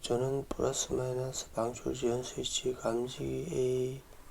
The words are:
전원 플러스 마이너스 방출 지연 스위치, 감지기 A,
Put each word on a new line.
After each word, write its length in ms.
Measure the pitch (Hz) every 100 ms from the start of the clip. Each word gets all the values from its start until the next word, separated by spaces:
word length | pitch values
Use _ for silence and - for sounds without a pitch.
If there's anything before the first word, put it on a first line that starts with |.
전원 440 | - 120 131 139 135
플러스 460 | - 127 135 -
마이너스 580 | 131 127 127 131 131 -
방출 420 | - 117 120 131
지연 300 | 127 123 120
스위치, 500 | 127 - 127 - 131
감지기 760 | 127 113 113 127 131 135 131 147
A, 500 | 143 127 127 127 135 - - -